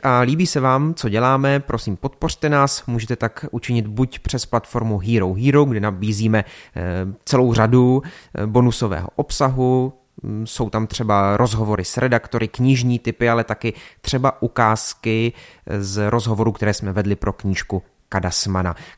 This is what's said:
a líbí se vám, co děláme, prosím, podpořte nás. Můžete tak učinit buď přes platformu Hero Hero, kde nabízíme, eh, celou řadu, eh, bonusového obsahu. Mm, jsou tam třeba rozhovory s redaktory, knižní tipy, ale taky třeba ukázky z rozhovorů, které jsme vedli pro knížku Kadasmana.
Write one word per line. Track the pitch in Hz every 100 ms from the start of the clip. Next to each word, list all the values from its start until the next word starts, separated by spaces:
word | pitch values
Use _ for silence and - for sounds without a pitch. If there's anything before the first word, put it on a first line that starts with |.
a | 135 123
líbí | 123 156 180
se | 147
vám, | 131 131 151
co | 170 113
děláme, | 104 123 135 139 139
prosím, | 139 120 - 92
podpořte | 139 - 160 - 151
nás. | 147 139 - -
Můžete | 117 113 120
tak | 113 - -
učinit | 120 - 120 107
buď | 107 131 -
přes | - 127 -
platformu | 117 - 123 113 104
Hero | 101 117 92
Hero, | 92 131 143
kde | 139 110
nabízíme, | 104 92 107 104 110 110 - - - -
eh, | 90 90 95 101
celou | - 131 127
řadu, | 113 110 127 123 131 170 - -
eh, | - 107
bonusového | 120 123 - 110 82 87 -
obsahu. | 147 - 135 131 127 127 131 - _ -
Mm, | - 107 110
jsou | - 113
tam | 110 107
třeba | - 110 101 98 104
rozhovory | 120 110 107 104
s | 90 -
redaktory, | 127 120 - 117 110
knižní | - 127 127 123 120
tipy, | 123 - 120
ale | 117
taky | - 107 117 - - _
třeba | - 131 131 -
ukázky | 120 - 113 110 - - 113 110 117 - - - - 101
z | 98 101 104
rozhovorů, | 117 110 107 110
které | 101 107
jsme | 101 101
vedli | 95 101 98
pro | 101
knížku | 95 98 95 - 95 - _ -
Kadasmana. | 98 90 - 101 92 90 85 -